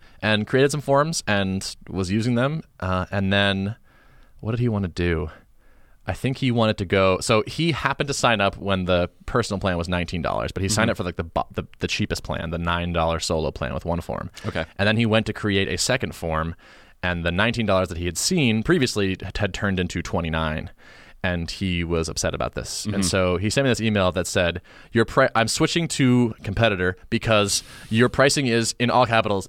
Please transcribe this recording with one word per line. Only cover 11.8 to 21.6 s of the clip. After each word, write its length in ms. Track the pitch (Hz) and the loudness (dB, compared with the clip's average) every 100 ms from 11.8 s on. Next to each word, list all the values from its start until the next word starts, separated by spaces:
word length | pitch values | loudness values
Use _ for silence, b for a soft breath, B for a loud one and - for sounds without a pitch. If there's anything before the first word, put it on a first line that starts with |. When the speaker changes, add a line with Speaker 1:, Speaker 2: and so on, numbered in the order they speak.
Speaker 1:
the 80 | - | -4
cheapest 340 | - 107 82 | -2 -2 -4
plan, 280 | - - 85 | -6 -6 -6
the 80 | 85 | -4
nine 340 | 85 85 87 | -2 -2 -2
dollar 260 | 85 82 82 | 0 0 0
solo 320 | - 82 76 | -2 -2 -2
plan 240 | - 65 | -4 -6
with 100 | - | -6
one 160 | 85 85 | -4 -6
form. 300 | - - - - 107 | -6 -8 -10 -10 -8
Speaker 2:
Okay. 180 | 87 80 - | -6 -6 -2
Speaker 1:
And 80 | 101 | 0
then 100 | 110 | 2
he 60 | |
went 220 | 117 110 107 | 2 2 0
to 60 | |
create 340 | - 107 98 98 | -2 0 0 0
a 100 | 90 | -2
second 380 | - 127 95 | -2 -2 -4
form, 400 | - 85 80 80 82 B B B _ | -6 -4 -2 -2 -6 B B B _
and 220 | 90 87 85 | -4 -2 -2
the 60 | |
nineteen 340 | 87 113 117 107 | 0 0 0 0
dollars 220 | 95 92 | 0 0
that 100 | 82 | -4
he 60 | 87 | -4
had 100 | 82 | -4
seen 460 | - 185 131 110 | -2 2 2 2
previously 540 | 110 180 127 - 98 92 | 2 2 2 0 0 -2
had, 160 | 95 - | -6 -4
had 160 | 101 | -4
turned 280 | - 101 92 | -2 -2 0
into 200 | 87 90 | -2 -4
twenty-nine, 680 | 82 95 82 80 80 76 - - B B B - | -4 -4 -2 -2 -2 -4 -8 -14 B B B -6
and 260 | 92 87 85 | -4 -2 -4
he 320 | - | -4